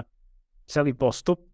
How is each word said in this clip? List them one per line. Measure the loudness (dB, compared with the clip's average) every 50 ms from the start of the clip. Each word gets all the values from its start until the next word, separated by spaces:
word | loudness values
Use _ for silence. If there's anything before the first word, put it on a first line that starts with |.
| -4 _ _ _ _ _ _ _ _ _ _ -20 -16 -6
celý | -2 0 0 0 0
postup, | 0 0 0 0 0 -2 -2 -2 -2 -2 _